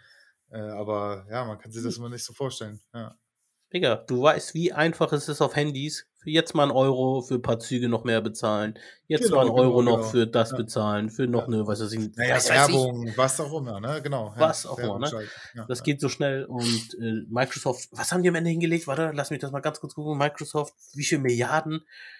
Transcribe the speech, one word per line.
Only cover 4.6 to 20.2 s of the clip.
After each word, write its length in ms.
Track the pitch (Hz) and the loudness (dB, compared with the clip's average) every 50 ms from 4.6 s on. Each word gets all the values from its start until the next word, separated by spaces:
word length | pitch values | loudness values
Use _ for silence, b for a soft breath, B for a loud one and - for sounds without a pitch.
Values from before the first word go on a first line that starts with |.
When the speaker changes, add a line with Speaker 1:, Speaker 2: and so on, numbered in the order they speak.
| 175 - | -2 -2
Speaker 2:
einfach 400 | - 147 156 165 160 - 165 - | 2 2 2 2 2 2 0 0
es 160 | 156 143 - - | 0 -2 -2 -4
ist 120 | 147 - | 0 0
auf 140 | 156 131 - | 0 2 2
Handys, 540 | 147 147 151 139 135 139 151 - - - _ _ | 0 0 0 -2 -4 -6 -6 -8 -10 -14 _ _
für 140 | _ - 160 | _ -8 0
jetzt 260 | 156 165 160 - - | 0 0 0 2 2
mal 80 | 160 143 | 2 4
einen 80 | 139 | 4
Euro 500 | 135 131 135 135 131 127 131 131 131 131 | 6 4 4 4 4 2 2 2 0 0
für 120 | 123 - 131 | -2 -2 -2
ein 80 | 120 | -2
paar 180 | 117 120 117 113 | 0 0 -2 -2
Züge 280 | - - 131 120 123 120 | -2 -4 -2 0 0 2
noch 140 | 117 110 | 0 0
mehr 180 | 113 120 113 110 | 2 2 2 2
bezahlen, 540 | 104 110 107 - - 110 107 104 107 107 107 B B B B B B | 2 -2 -6 -2 0 0 0 0 -2 -4 -6 B B B B B B
jetzt 160 | - 156 151 247 | -2 0 2 4
Speaker 1:
Genau, 100 | 208 160 | 4 6
Speaker 2:
mal 60 | 135 | 6
einen 80 | 127 117 | 4 6
Euro 240 | - 127 127 127 120 123 | 6 6 6 6 6 6
Speaker 1:
genau, 120 | 120 120 | 6 6
Speaker 2:
noch 40 | 117 113 | 4 2
Speaker 1:
genau. 100 | 110 110 | 2 2
Speaker 2:
für 160 | - 120 113 | 2 2 2
das 240 | 113 - 120 113 - | 4 4 2 2 2
Speaker 1:
Ja. 60 | 127 | 0
Speaker 2:
bezahlen, 520 | 120 110 - - 117 107 107 104 104 107 107 | -6 -6 -4 -2 -2 0 0 0 0 -2 -4
für 200 | - - 131 120 | -4 -2 -2 0
noch 140 | 120 120 | 0 0
Speaker 1:
Ja. 40 | - | 0
Speaker 2:
eine, 200 | 127 117 110 104 104 | 0 -2 0 0 -2
was 120 | 104 107 | -2 -4
weiß 120 | 110 101 | -4 -4
ich, 240 | 110 110 107 107 107 | -4 -4 -6 -6 -4
Speaker 1:
Naja, 180 | 113 120 123 127 | -2 0 2 2
Speaker 2:
was 160 | 127 - - | 2 4 4
weiß 180 | - 135 143 139 | 6 6 6 6
ich. 60 | 131 | 6
Speaker 1:
Werbung, 380 | 135 127 127 120 120 117 113 110 | 4 4 2 0 -4 -6 -4 2
was 220 | 123 131 131 - - | 2 2 2 2 0
auch 160 | 156 143 156 160 | -2 -4 -6 -6
immer, 180 | 135 120 107 98 | -6 -6 -8 -8
ne? 220 | 107 127 151 151 | -6 -6 -6 -6
Genau, 320 | 151 147 143 123 107 104 104 | -4 -4 -4 -4 -6 -6 2
ja. 60 | 117 | 2
Speaker 2:
Was 260 | 156 - - - - | 2 2 2 -2 -6
auch 100 | - - 117 | -8 -6 -4
immer, 80 | 120 110 | -4 -4
Speaker 1:
Werbung 120 | 98 98 | -4 -2
Speaker 2:
ne? 40 | 131 | -4
Speaker 1:
schalten, 240 | 151 131 110 104 B B B B B B | -4 -4 -4 -8 B B B B B B
ja, 100 | - - 117 | -12 -8 -6
Speaker 2:
Das 100 | 127 123 | -6 -4
Speaker 1:
ja. 40 | - | -2
Speaker 2:
geht 160 | 147 143 139 | -2 -2 0
so 80 | 147 127 | -2 -4
schnell 360 | - - 147 139 135 135 135 | -2 0 -2 -2 -2 -2 -6
und, 480 | - 131 123 120 117 117 113 - - - - | -6 -4 -2 0 0 0 0 -2 -6 -10 -6
äh, 220 | 117 113 110 110 - - | -4 -2 -2 -4 -4 -4
Microsoft, 600 | 113 120 131 131 - 127 - 139 123 - - - | 0 0 0 0 -2 -4 -2 -2 -2 -4 -6 -12
was 180 | - 110 - - | -8 -6 -4 0
haben 140 | 175 180 180 | 2 4 4
die 40 | 180 | 4
am 60 | 170 | 4
Ende 160 | 165 170 170 | 4 2 2
hingelegt? 380 | 165 165 170 165 170 165 165 147 | 2 2 2 2 2 0 0 -2
Warte, 240 | 135 160 160 160 147 | -2 -2 -2 -2 -2
lass 160 | 143 135 - | -4 -4 -4
mich 80 | 156 131 | -4 -6
das 140 | - 139 | -6 -6
mal 80 | 135 139 | -6 -4
ganz 180 | - 151 147 - | -4 -4 -6 -6
kurz 160 | - 147 - | -12 -12 -10
gucken. 240 | 156 151 151 151 | -8 -6 -4 0
Microsoft, 560 | 139 | 2